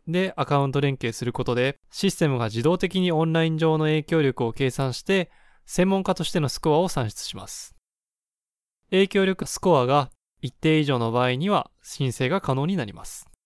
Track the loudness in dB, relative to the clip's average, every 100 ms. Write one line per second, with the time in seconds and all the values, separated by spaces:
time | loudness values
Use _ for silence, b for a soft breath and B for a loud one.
0 | -4 -2 -2 -2 0 0 0 0 0 -2
1 | -4 -4 -4 -2 -2 0 0 -4 _ -2
2 | -2 2 0 0 -2 0 2 2 0 0
3 | 0 2 2 2 0 2 2 2 2 0
4 | 0 2 2 0 -2 0 -2 0 -4 -4
5 | 0 0 -2 b b b -4 0 2 2
6 | 0 -2 -2 0 -2 0 2 2 2 -2
7 | -4 -6 -12 -12 -14 -14 -16 _ _ _
8 | _ _ _ _ _ _ _ _ _ 2
9 | 2 2 2 0 -6 -2 2 4 4 2
10 | 0 -6 _ _ -12 -2 2 4 2 0
11 | 0 0 0 0 0 0 -2 _ -14 -4
12 | -4 -2 -2 0 0 -2 -2 -2 -6 -10
13 | -14 -16 -20 _